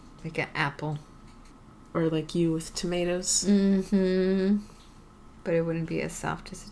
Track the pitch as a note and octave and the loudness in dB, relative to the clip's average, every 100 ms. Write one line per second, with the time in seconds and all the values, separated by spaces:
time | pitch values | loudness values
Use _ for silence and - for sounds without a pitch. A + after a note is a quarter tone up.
0 | - - D#3+ D#3+ C#3+ - D3+ - D3+ D3+ | -20 -16 -12 -6 -6 -2 -4 -2 -6 -8
1 | - - - - - - - - - E3+ | -12 -20 -20 -20 -20 -20 -20 -20 -8 0
2 | D#3+ D#3+ D#3 E3+ E3+ D#3+ E3 - F3 F3 | 0 0 -2 0 2 0 -4 -6 -4 -2
3 | F3 F3+ F#3+ - F#3 G3+ G3 G3 F#3+ G3 | 0 -2 0 0 4 4 6 4 2 2
4 | F#3 F#3 F#3 F#3+ F#3+ G#3 G#3 - - - | 4 4 2 2 4 2 0 -18 -20 -20
5 | - - - - - E3 E3 E3 D#3+ D#3+ | -20 -20 -20 -12 -2 0 0 -2 -2 -4
6 | D#3+ E3 - D#3+ - - - | -4 -6 -6 -6 -10 -16 -16